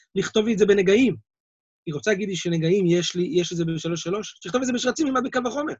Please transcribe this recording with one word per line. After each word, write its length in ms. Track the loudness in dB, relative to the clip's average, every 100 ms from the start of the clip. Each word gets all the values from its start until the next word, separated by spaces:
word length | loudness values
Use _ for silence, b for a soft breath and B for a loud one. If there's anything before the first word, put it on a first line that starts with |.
| b
לכתוב 320 | -6 -2 0 2
לי 60 |
את 60 | 4
זה 80 | 4
בנגעים? 500 | 6 6 4 4 0 -8 _ _ _ _ _ -8
היא 80 |
רוצה 160 | -4 -2
להגיד 180 | -2 -2
לי 80 | -4
שנגעים 500 | -2 0 2 2 4
יש 280 | 2 0
לי, 140 | -2 -2
יש 200 | 0 -2
את 40 | -2
זה 80 |
בשלוש 380 | -2 -4 -4 -6
שלוש? 320 | -4 -6 -8 -14
שתכתוב 240 | -4 -2
את 60 | -2
זה 60 |
בשרצים, 340 | -2 -2 -2 -2
ילמד 160 | -2
בקל 220 | -2 -4 -4
וחומר. 280 | -4 -6 -8